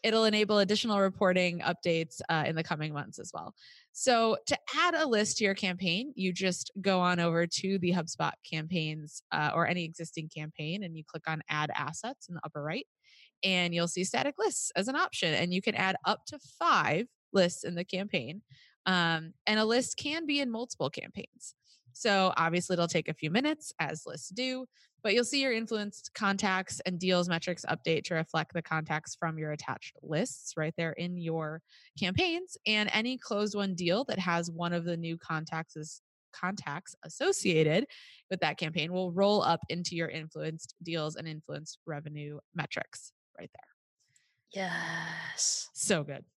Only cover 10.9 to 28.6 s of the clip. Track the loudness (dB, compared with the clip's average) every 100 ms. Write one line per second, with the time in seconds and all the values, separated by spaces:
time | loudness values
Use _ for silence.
10.9 | -12 -12 -8 -4 -6 -2 -2 0 -2 -4
11.9 | -6 -8 -10 -12 -10 -8 -6 -4 -4 -8
12.9 | _ _ -20 -20 _ 2 2 2 2 0
13.9 | 0 0 0 0 0 0 0 -2 -2 -2
14.9 | 0 0 0 0 2 2 0 0 0 0
15.9 | 0 0 -2 -4 -16 -18 0 4 4 4
16.9 | 0 -2 _ _ 4 4 2 -6 -6 -4
17.9 | -4 -2 -4 -4 -10 _ -20 -20 _ 0
18.9 | 4 4 2 -2 -6 0 2 4 2 2
19.9 | -4 -4 -4 -2 0 0 -4 -8 -4 -4
20.9 | -4 -10 -12 -14 _ -20 -20 _ _ _
21.9 | -4 2 4 4 4 2 2 0 0 2
22.9 | 2 -2 -4 0 2 2 -2 -8 -6 -4
23.9 | -4 -10 -12 -10 -4 -2 -4 -8 _ _
24.9 | _ 2 2 4 2 2 0 0 -4 -4
25.9 | -8 -16 -2 0 2 2 0 -2 -6 -4
26.9 | 0 4 4 4 0 0 -4 -2 -2 0
27.9 | 0 0 -2 0 -2 -2 -4